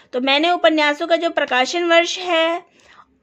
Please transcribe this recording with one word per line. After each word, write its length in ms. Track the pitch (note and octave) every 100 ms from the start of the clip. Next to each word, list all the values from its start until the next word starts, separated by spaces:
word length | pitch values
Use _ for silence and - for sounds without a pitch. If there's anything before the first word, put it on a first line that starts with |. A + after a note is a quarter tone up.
| _
तो 80 | B3
मैंने 300 | C4+ C#4 E4+
उपन्यासों 560 | F4 E4+ D#4 D4 D4 E4
का 80 | E4
जो 140 | E4+
प्रकाशन 540 | E4 C#4+ B3 C4 F4
वर्ष 360 | F4 E4 E4+ F#4
है 440 | F4+ E4 E4 E4+ - _ _ - _ _